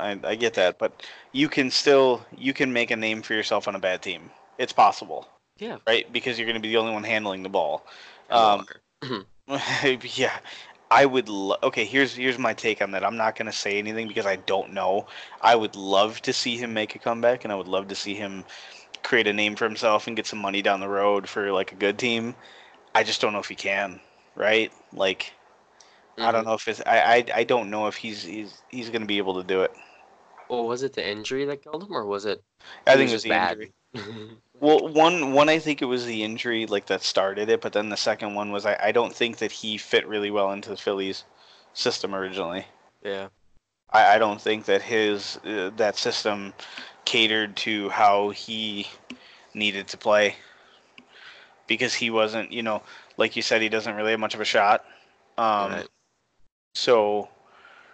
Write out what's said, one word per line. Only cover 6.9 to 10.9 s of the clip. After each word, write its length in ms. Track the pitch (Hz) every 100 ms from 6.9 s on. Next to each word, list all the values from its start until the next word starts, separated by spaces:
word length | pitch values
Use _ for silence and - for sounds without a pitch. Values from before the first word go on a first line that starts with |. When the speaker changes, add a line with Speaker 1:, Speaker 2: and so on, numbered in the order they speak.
Speaker 1:
one 100 | 107
handling 400 | 104 110 107 95
the 60 | 95
ball. 360 | 98 78 76 - - - - -
Speaker 2:
And 100 | 120
Speaker 1:
Um, 260 | 110 101 98 - _ _
Speaker 2:
Walker. 240 | 131 113 95 - -
<clears throat> 580 | 135 - 127 143 127 123
Speaker 1:
<laughs> 100 | -
yeah. 220 | 123 - - - - - _